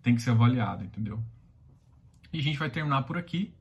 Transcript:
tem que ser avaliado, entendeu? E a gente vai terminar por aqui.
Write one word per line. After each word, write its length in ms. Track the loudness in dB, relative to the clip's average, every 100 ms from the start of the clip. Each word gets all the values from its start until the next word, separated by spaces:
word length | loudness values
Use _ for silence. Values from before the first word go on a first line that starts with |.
tem 140 | 4
que 60 | 2
ser 100 | 4
avaliado, 520 | 6 6 4 -2 -4
entendeu? 380 | -10 -8 -6 -6 -10 -14 -20 _ -20 -20 _ _ -20 _ -8
E 80 | -4
a 20 |
gente 160 | -2 -2
vai 120 | -4
terminar 340 | -4 -2 -2
por 120 | -2
aqui. 380 | -6 -4 -4 -4 -8